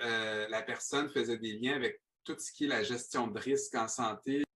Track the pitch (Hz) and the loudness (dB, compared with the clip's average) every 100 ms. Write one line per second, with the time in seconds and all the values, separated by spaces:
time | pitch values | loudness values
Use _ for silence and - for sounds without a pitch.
0 | 117 113 110 107 107 110 117 113 - 143 | 0 0 0 0 0 -2 -2 -4 -2 0
1 | 147 135 117 113 113 107 123 143 117 - | 2 0 2 0 -2 -2 0 2 0 -2
2 | _ _ - 160 - - 143 135 135 120 | _ _ -8 -6 -6 0 2 2 2 0
3 | - 135 113 104 131 139 - 120 113 - | -2 0 0 0 2 2 2 -2 -2 0
4 | 113 104 - 139 143 | 0 0 0 0 0